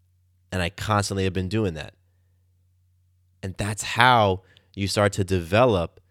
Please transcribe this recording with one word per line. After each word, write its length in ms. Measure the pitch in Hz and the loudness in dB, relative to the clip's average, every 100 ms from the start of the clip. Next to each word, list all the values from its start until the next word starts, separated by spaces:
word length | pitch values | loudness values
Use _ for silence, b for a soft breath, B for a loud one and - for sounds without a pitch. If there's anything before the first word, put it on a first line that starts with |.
| _ _ _ _ _ | _ _ _ _ _
And 100 | 95 | -6
I 80 | 85 | -6
constantly 560 | - - 104 101 98 95 | -6 -2 -2 0 -2 -2
have 80 | |
been 160 | 92 92 | -2 -4
doing 240 | 110 104 | -2 -4
that. 200 | 76 - - _ _ _ _ _ _ _ _ _ _ _ _ _ _ | -6 -12 -18 _ _ _ _ _ _ _ _ _ _ _ _ _ _
And 140 | 95 - | -12 -8
that's 260 | 104 110 | -6 -6
how 600 | - - 127 120 104 92 b b b | -6 4 6 6 4 0 b b b
you 140 | - 98 | -6 -2
start 240 | 107 104 | 2 0
to 100 | - | 0
develop 760 | 92 92 82 104 127 95 82 - _ | -2 -2 0 2 4 2 -2 -8 _